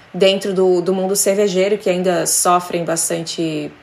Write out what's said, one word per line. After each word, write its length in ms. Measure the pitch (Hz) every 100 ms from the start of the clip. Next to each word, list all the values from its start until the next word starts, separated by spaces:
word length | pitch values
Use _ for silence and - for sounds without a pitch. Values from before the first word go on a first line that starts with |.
| -
dentro 400 | 180 190 196 202
do, 260 | 185 185 180
do 140 | 175
mundo 220 | 190 190 202
cervejeiro, 600 | 202 196 208 185 190 202
que 120 | 196
ainda 380 | 180 185 170 156
sofrem 560 | - 185 180 175 175
bastante 880 | 165 170 - 170 165 - 160 156 147 -